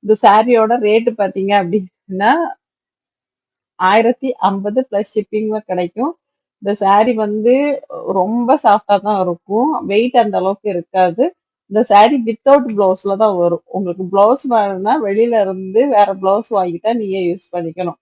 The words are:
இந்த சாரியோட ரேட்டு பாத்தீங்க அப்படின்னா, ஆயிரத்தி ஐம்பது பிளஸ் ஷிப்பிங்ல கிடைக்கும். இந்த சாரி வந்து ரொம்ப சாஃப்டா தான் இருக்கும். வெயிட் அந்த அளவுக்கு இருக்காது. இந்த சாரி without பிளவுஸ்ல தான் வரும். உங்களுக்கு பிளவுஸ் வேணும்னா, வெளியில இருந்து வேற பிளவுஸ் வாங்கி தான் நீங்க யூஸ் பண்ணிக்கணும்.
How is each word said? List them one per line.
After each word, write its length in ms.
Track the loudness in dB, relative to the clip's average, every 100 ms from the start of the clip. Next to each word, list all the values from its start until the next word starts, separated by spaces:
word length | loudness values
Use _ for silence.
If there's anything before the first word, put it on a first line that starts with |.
இந்த 100 | 0 4
சாரியோட 580 | 6 4 4 2 2 0
ரேட்டு 340 | 2 0 0
பாத்தீங்க 380 | -2 -4 -4 -2 0
அப்படின்னா, 720 | 0 -4 -4 _ _ -2 0 2 -2 -8 _ _ _ _ _ _ _ _ _ _ _ _
ஆயிரத்தி 500 | 2 2 2 -2 -6 -2
ஐம்பது 400 | -2 -2 -4 -4
பிளஸ் 280 | -2 -4 -4
ஷிப்பிங்ல 460 | -6 -4 -4 -4 -6
கிடைக்கும். 540 | -6 -6 -6 -4 -6 -6 _ _ _ _
இந்த 120 | -6
சாரி 380 | -2 0 2 2
வந்து 420 | 0 -2 -2 0 2 0 -4 -8 -14 -6
ரொம்ப 460 | -2 -2 -2 0 0
சாஃப்டா 340 | 2 0 2 -2
தான் 200 | 0 -2
இருக்கும். 520 | -2 -6 _ -2 0 -2 -2
வெயிட் 300 | 0 2 0
அந்த 200 | 0 -2
அளவுக்கு 300 | -4 -4 -6
இருக்காது. 560 | -6 -4 0 0 0 -2 -4 _ _ _
இந்த 100 | -2
சாரி 340 | 4 6 6 4
without 400 | -2 -2 2 2 2
பிளவுஸ்ல 480 | 0 0 0 -4 0
தான் 200 | 0 2
வரும். 260 | 0 -2 _
உங்களுக்கு 380 | -8 -6 -6
பிளவுஸ் 400 | -4 2 4 2 0
வேணும்னா, 540 | -2 0 -4 -2 -2
வெளியில 380 | -2 0 0 2
இருந்து 400 | 0 -4 -2 0 2
வேற 200 | 2 2
பிளவுஸ் 340 | 0 0 -2 0
வாங்கி 300 | -2 -2 -4
தான் 180 | -4 -4
நீங்க 220 | -4 -4
யூஸ் 280 | -4 -6 -8
பண்ணிக்கணும். 480 | -8 -8 -6 -8 -8